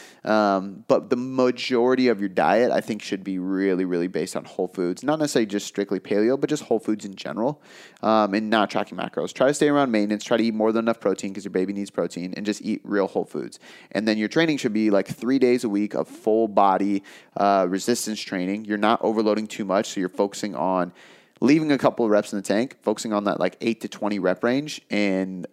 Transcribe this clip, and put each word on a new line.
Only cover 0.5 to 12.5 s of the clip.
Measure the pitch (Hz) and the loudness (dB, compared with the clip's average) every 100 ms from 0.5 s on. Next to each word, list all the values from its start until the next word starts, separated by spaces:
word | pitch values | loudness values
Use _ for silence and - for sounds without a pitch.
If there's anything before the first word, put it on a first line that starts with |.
| 95 98 95 - | 2 -2 -10 0
but | 131 104 | 0 2
the | 123 | -4
majority | 131 131 127 123 - 123 123 131 127 | -2 0 0 0 -2 2 2 4 2
of | 104 | 2
your | 101 | -2
diet, | 92 78 104 123 | 0 2 4 4
I | 69 | 0
think, | - 107 | -2 -8
should | - 98 | -6 -6
be | 95 92 | -4 -6
really, | 92 95 98 92 | -2 0 0 0
really | 92 87 92 | 0 0 -2
based | 85 90 - | -4 -6 -6
on | |
whole | - - 90 | -8 -6 -4
foods. | - 87 92 | -2 -2 -2
Not | 131 156 | -2 -2
necessarily | 147 135 110 | 0 0 0
just | 101 - | -2 -4
strictly | - 101 95 | -4 -2 -4
paleo, | - 104 110 139 | -2 0 2 2
but | 147 | 0
just | 151 | -2
whole | - 110 | -2 -2
foods | - 104 101 | -2 -4 -6
in | |
general, | 95 - 85 120 147 - - - - | -12 -10 -4 -4 -4 -12 -20 -20 -4
um, | 107 110 104 | 2 2 2
and | 101 107 | 0 2
not | 110 98 | 2 2
tracking | - 101 92 | 0 -4 -6
macros. | 82 - 80 | -6 -6 -6
Try | - 135 | 2 2
to | |
stay | 147 147 | 4 2
around | 143 135 | 4 2
maintenance. | 110 104 107 | 2 0 -2
Try | - 117 | 0 0
to | |
eat | 113 | 2
more | 107 110 | 2 2
than | 113 | 2
enough | 113 113 | 0 0
protein | 101 95 101 | 0 -2 -4
'cause | 98 | -10
your | 95 | -4
baby | 95 95 | -2 -2
needs | 101 101 | -4 -6
protein, | - 87 87 90 - | -4 -4 -4 -8 -6
and | |
just | 104 | -4